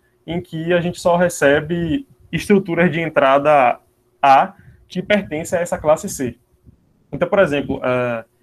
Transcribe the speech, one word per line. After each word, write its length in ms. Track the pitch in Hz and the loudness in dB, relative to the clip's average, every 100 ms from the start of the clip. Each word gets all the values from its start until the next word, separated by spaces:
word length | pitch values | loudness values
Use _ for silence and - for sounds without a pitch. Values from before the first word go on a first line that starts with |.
| _ _ - | _ _ -10
em 160 | 170 | -8
que 320 | 175 160 165 | -8 -8 -2
a 80 | 175 | -2
gente 180 | 175 - | -2 -2
só 160 | 180 175 | 0 2
recebe 920 | 175 - 139 147 151 175 165 143 - _ _ | 0 0 2 2 0 -4 -2 -4 -6 _ _
estruturas 600 | 165 - 196 196 170 175 | -4 2 2 2 0 0
de 80 | 160 | 0
entrada 800 | 160 151 135 139 147 147 123 - _ _ _ _ | -2 2 4 4 4 4 4 0 _ _ _ _
A 360 | 139 139 196 - - _ _ | 4 4 4 -6 -20 _ _
que 140 | 180 | -8
pertencem 580 | 185 208 208 151 165 175 | -2 -2 -2 -8 -4 -4
a 20 | |
essa 160 | 175 180 | -4 -2
classe 320 | 151 160 196 | 0 0 -2
C. 300 | 139 123 - _ _ _ _ _ _ _ | -6 -8 -8 _ _ _ _ _ _ _
Então, 160 | 139 175 | -6 -2
por 80 | 202 | 2
exemplo, 420 | 175 143 139 131 | 2 0 -4 -6
eh, 420 | 127 127 123 117 - _ | -4 -2 -2 -6 -10 _